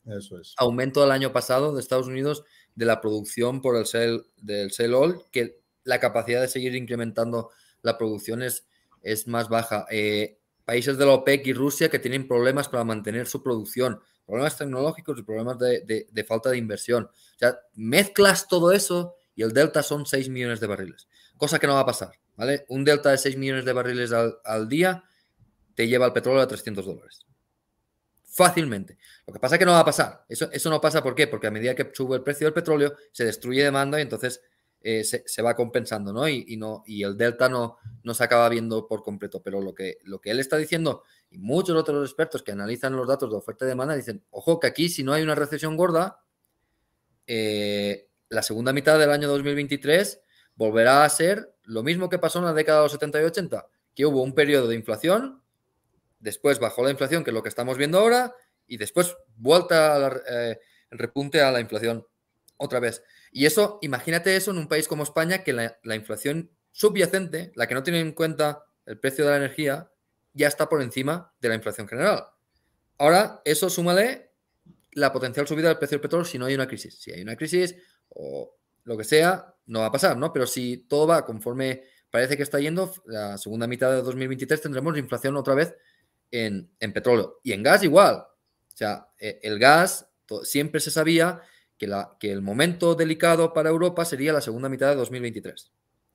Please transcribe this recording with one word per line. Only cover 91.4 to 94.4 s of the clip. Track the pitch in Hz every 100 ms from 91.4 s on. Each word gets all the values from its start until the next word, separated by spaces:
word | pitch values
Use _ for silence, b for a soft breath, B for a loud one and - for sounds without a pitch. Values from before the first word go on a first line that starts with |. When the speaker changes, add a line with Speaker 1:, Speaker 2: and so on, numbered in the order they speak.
| B B B _
Speaker 2:
que | 101
la, | 101 - _
que | 104
el | 98
momento | 98 113 170 175 170
delicado | 165 160 160 170 165 165
para | 165 160
Europa | 160 175 175
sería | 170 131 147
la | 151